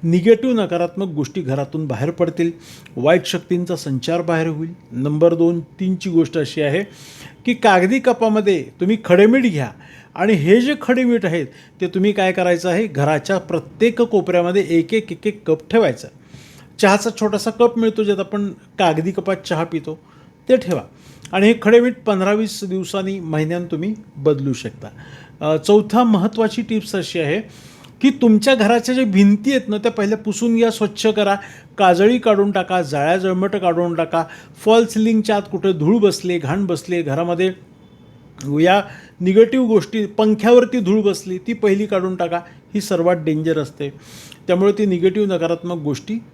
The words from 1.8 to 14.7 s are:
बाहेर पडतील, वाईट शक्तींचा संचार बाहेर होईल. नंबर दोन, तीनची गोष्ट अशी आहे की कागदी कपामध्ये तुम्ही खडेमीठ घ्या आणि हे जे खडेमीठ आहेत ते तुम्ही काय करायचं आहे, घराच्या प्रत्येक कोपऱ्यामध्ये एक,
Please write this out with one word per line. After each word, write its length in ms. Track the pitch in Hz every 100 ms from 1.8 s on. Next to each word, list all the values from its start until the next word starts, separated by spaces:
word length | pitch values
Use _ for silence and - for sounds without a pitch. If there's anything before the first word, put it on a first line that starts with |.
| 151
बाहेर 240 | 113 147
पडतील, 400 | 170 175 170 170 165 - - - -
वाईट 300 | 139 180 -
शक्तींचा 500 | 175 - 175 175 175
संचार 460 | 147 131 143 170
बाहेर 260 | 170 160 160
होईल. 260 | 151 165 180 -
नंबर 420 | 120 143 151 170
दोन, 260 | 165 170 170
तीनची 500 | - - 185 185 190
गोष्ट 280 | 165 165 165
अशी 240 | 139 156
आहे 220 | 147 160 202 - - - - - -
की 80 |
कागदी 460 | 240 220 185 185 262
कपामध्ये 680 | 247 240 226 214 202 175 127 -
तुम्ही 180 | 180 190 -
खडेमीठ 380 | 180 214 262
घ्या 260 | 240 151 120 - - - - -
आणि 180 | 196
हे 280 | 196 156 220
जे 120 | 254 294
खडेमीठ 440 | - 247 247 233 180
आहेत 200 | 165 131 - - -
ते 60 | 180
तुम्ही 240 | 190 202
काय 200 | 208 190
करायचं 380 | 185 180 175 180
आहे, 180 | 175 220
घराच्या 500 | 139 143 151 - 190
प्रत्येक 640 | - 226 - - 226 233
कोपऱ्यामध्ये 640 | 233 214 180 175 175 196
एक, 240 | 160